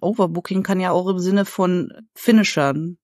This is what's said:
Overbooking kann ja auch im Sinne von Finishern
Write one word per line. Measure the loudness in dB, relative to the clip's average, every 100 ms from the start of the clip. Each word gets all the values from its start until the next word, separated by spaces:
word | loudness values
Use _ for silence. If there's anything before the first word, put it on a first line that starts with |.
Overbooking | -4 0 -2 -2 -4 -4
kann | -2 -2
ja | 0
auch | 0 0
im | 0
Sinne | 2 0 0
von | 0 0 0 -4 -10 -20
Finishern | -2 4 4 4 0 0 -2 -6 -10